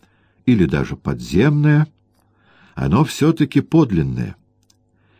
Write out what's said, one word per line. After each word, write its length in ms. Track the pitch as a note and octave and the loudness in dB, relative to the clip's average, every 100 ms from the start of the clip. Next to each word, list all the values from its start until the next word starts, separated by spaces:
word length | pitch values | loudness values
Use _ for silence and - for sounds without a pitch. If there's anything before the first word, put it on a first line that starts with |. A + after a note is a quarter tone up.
| _ _ _ _ - | _ _ _ _ 0
или 180 | A#2 D#2+ | 2 2
даже 300 | C#2+ C2+ C#2 | 0 -4 -8
подземное, 920 | - B1+ B1 E2+ C#3 D3 D3 D3 D#3 _ _ _ _ _ _ _ _ | -8 -8 -4 0 2 2 2 2 0 _ _ _ _ _ _ _ _
оно 300 | - C2+ G2+ | -6 -2 0
все-таки 580 | D#3+ - D3 D#3+ D3 C#3 | 0 0 0 0 0 0
подлинное. 760 | - D#3+ C#3 F2+ C2+ A#1+ A#1+ - _ _ _ _ _ _ _ _ | 0 2 2 0 -2 -4 -8 -12 _ _ _ _ _ _ _ _